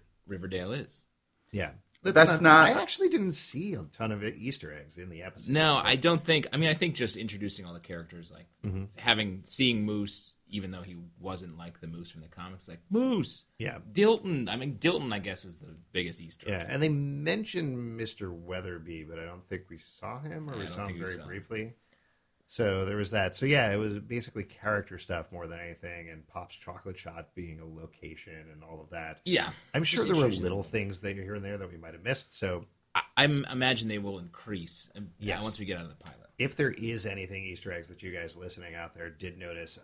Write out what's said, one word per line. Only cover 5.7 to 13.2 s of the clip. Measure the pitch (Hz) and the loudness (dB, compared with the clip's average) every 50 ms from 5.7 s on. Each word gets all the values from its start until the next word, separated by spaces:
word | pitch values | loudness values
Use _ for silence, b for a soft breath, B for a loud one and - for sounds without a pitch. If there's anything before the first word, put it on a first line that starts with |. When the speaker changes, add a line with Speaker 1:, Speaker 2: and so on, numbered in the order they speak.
| 143 | 6
Speaker 1:
I | 127 - 104 127 | 4 6 4 4
don't | 131 131 170 170 160 170 | 6 6 6 4 4 4
think, | - 160 151 127 - - | 4 4 4 4 0 0
I | |
mean, | 143 165 160 | 2 4 4
I | 156 | 4
think | 160 180 170 - | 2 2 0 0
just | - 123 107 - | 0 0 -2 -2
introducing | 98 113 107 104 98 104 98 - - 92 | -4 -6 -6 -6 -4 -4 -4 -4 -6 -8
all | 87 85 | -10 -12
the | 87 | -12
characters, | - - 87 85 85 82 87 85 85 85 | -10 -10 -10 -10 -10 -12 -14 -16 -16 -16
like, | - 82 87 _ _ _ - | -18 -20 -20 _ _ _ -6
Speaker 2:
Mm-hmm. | 104 95 95 98 104 - | -4 -4 -4 -4 -6 -8
Speaker 1:
having, | - - 120 117 107 107 101 92 95 - | -2 4 4 6 6 4 0 -2 -6 -6
seeing | - - - 135 123 120 110 107 | -4 0 4 4 4 6 4 2
Moose, | 107 107 104 104 98 - - - - - _ _ - | 0 0 0 -2 -4 -6 -10 -12 -16 -20 _ _ -8
even | 101 104 95 92 | -8 -6 -6 -6
though | 92 90 90 | -8 -10 -10
he | 92 90 85 87 85 - - | -12 -12 -14 -14 -16 -16 -12
wasn't | 85 95 92 87 92 87 78 82 | -8 -8 -6 -6 -8 -12 -12 -12
like | 85 85 85 - | -14 -14 -14 -12
the | - 82 | -10 -10
Moose | 82 85 85 - - | -8 -8 -10 -12 -14
from | 82 | -16
the | 78 85 | -18 -18
comics, | - - 87 92 95 98 - - | -14 -14 -12 -12 -10 -10 -12 -12
like, | - - - - | -12 -14 -6 0
Moose! | 196 226 254 262 247 190 | 2 2 4 4 2 2